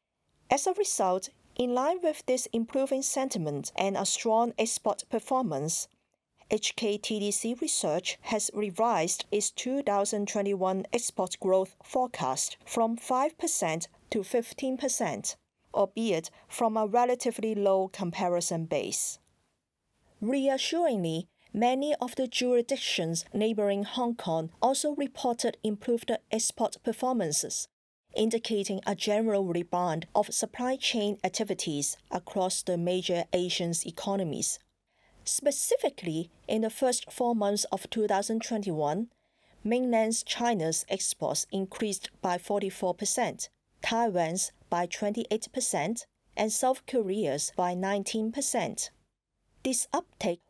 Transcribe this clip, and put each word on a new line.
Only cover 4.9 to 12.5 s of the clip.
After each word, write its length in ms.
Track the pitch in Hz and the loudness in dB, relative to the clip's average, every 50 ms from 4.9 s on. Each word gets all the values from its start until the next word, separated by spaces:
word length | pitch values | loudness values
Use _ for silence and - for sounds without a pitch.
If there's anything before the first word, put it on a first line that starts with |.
| - - - - | -2 -2 -4 -4
performance, 800 | - 220 - - 262 254 262 185 156 135 147 160 - - - - _ _ _ _ _ _ _ _ _ _ _ - | -4 -4 -2 0 0 0 0 0 -2 -2 -2 -2 -2 -4 -6 -8 _ _ _ _ _ _ _ _ _ _ _ -2
H 260 | 220 214 - - - | -2 0 0 -2 -4
K 220 | - 233 208 208 208 | -2 -2 -2 -2 -2
T 200 | - - 220 208 | -2 -2 -2 -2
D 120 | 202 208 | 0 0
C 260 | 202 - - 226 247 240 | 0 0 -2 -2 -2 -2
Research 560 | 330 302 - - - 165 151 180 - - - - | -2 -2 -2 0 0 0 0 0 -2 -4 -8 -8
has 280 | - - 226 208 - - | -6 -2 -2 0 0 -2
revised 720 | - 208 208 202 175 - 220 240 226 175 160 180 - - - - | -2 -2 -4 -2 0 2 2 4 4 2 2 0 0 -2 -4 -2
its 180 | - 208 202 - | 0 0 0 0
two 320 | - - - 247 262 285 | -4 -4 -4 -2 -2 0
thousand 460 | 277 - 202 202 202 - 226 208 202 202 | 0 2 2 2 2 2 0 -2 -2 -2
twenty-one 580 | - 214 202 202 202 185 185 185 190 190 - - | -2 -2 0 0 0 0 2 2 0 0 -2 -2
export 440 | - 233 - - - - 185 180 - - | -4 -4 -4 -2 -2 -2 -2 -2 -2 -2
growth 340 | - 190 185 190 190 190 - - | 2 4 4 4 4 0 -6 -16
forecast 760 | - - - 262 254 247 - - 151 131 131 - - - | -10 -4 0 0 0 0 -2 -2 -2 0 0 0 -2 -4